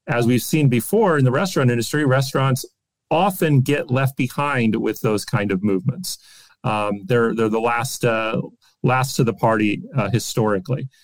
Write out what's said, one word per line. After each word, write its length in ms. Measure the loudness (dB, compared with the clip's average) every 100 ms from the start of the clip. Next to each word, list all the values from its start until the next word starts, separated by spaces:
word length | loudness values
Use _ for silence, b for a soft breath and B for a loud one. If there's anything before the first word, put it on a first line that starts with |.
| -4
as 200 | 0 2
we've 140 | 2
seen 260 | 2 2 2
before 500 | 2 0 2 4 4
in 60 |
the 80 | 2
restaurant 400 | 0 0 2 2
industry, 320 | 2 -2 0
restaurants 640 | 2 2 0 0 0 -2 -6 _ _ _ -2
often 520 | 0 2 0 2 4
get 300 | 4 0 0
left 260 | 0 0 -2
behind 580 | -4 -2 -2 0 0 0
with 240 | -2 -2
those 240 | -2 -2
kind 300 | -2 -2 0
of 100 | 0
movements. 540 | 0 0 -2 -6 -10 -12 B B B B -4
Um, 400 | -2 -2 -4 0
they're, 280 | 2 2
they're 140 | 2 0
the 140 | 0
last, 420 | 0 -2 -4 -2
uh, 380 | 0 0 -2 -4 -6 _ b b
last 320 | 0 0 0 0
to 80 |
the 100 | 0
party, 500 | 2 0 2 2 -2 -6 -4
uh, 140 | -2
historically. 800 | -2 -2 -2 0 0 -2 -6 -8 b